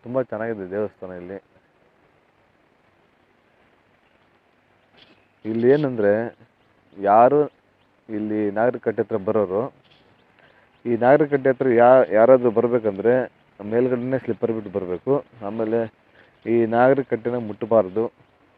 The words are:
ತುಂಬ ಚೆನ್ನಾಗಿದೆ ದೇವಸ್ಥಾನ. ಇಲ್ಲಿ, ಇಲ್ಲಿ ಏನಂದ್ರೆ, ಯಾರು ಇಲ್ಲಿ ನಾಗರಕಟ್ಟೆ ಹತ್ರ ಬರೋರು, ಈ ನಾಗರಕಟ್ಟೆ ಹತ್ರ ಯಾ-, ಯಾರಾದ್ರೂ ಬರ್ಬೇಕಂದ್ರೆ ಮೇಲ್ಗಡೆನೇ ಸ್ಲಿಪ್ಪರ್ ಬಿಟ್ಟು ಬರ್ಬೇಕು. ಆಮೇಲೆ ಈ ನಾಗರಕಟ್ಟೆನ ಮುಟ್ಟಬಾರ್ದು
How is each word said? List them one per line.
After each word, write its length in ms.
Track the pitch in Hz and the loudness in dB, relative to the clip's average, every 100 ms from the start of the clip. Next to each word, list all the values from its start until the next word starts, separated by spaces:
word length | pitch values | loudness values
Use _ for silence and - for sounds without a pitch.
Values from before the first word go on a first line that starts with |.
ತುಂಬ 180 | 113 131 | -6 -6
ಚೆನ್ನಾಗಿದೆ 480 | 123 107 113 107 92 | -6 -8 -8 -8 -8
ದೇವಸ್ಥಾನ. 420 | 98 104 _ 92 | -8 -8 _ -16
ಇಲ್ಲಿ, 260 | 90 87 98 _ _ _ _ _ _ _ _ _ _ _ _ _ _ _ _ _ _ _ _ _ _ _ _ _ _ _ _ _ _ _ _ _ _ _ _ _ _ _ _ | -14 -14 -16 _ _ _ _ _ _ _ _ _ _ _ _ _ _ _ _ _ _ _ _ _ _ _ _ _ _ _ _ _ _ _ _ _ _ _ _ _ _ _ _
ಇಲ್ಲಿ 260 | 107 113 120 | -8 0 2
ಏನಂದ್ರೆ, 420 | 147 143 120 101 104 117 - _ _ _ _ _ 98 | 2 0 0 0 0 -4 -14 _ _ _ _ _ -6
ಯಾರು 440 | 98 107 127 143 147 _ _ _ _ _ - | 2 4 6 4 -2 _ _ _ _ _ -12
ಇಲ್ಲಿ 420 | 110 107 107 104 | -8 -6 -2 -2
ನಾಗರಕಟ್ಟೆ 520 | 101 120 120 - 107 | 0 0 0 -4 -4
ಹತ್ರ 140 | 110 113 | -4 -4
ಬರೋರು, 460 | 95 107 98 95 131 _ _ _ _ _ _ _ _ _ _ _ | -2 -2 0 -2 -6 _ _ _ _ _ _ _ _ _ _ _
ಈ 120 | 120 117 | -4 0
ನಾಗರಕಟ್ಟೆ 520 | 120 147 147 143 131 | 4 4 2 0 0
ಹತ್ರ 200 | 127 131 | 0 2
ಯಾ-, 440 | 117 120 131 110 | 6 6 6 4
ಯಾರಾದ್ರೂ 380 | 104 117 131 120 | 4 6 6 4
ಬರ್ಬೇಕಂದ್ರೆ 640 | 107 117 120 107 98 104 127 117 _ _ _ | 0 0 0 -2 -2 0 0 -4 _ _ _
ಮೇಲ್ಗಡೆನೇ 580 | 104 117 127 123 123 131 | -6 -2 -2 -2 -4 -6
ಸ್ಲಿಪ್ಪರ್ 340 | - 101 117 | -6 -6 -4
ಬಿಟ್ಟು 180 | 113 104 | -6 -6
ಬರ್ಬೇಕು. 540 | 98 90 87 - 139 - 120 | -8 -8 -8 -2 -4 -4 -14
ಆಮೇಲೆ 360 | 101 113 110 117 113 _ _ _ _ _ - | -12 -6 -4 -2 -4 _ _ _ _ _ -2
ಈ 200 | 117 113 | 0 0
ನಾಗರಕಟ್ಟೆನ 680 | 117 127 139 127 120 117 | 2 2 2 -2 -6 -4
ಮುಟ್ಟಬಾರ್ದು 720 | 120 110 101 110 113 92 95 117 _ _ _ _ | -6 -8 -10 0 0 0 -4 -6 _ _ _ _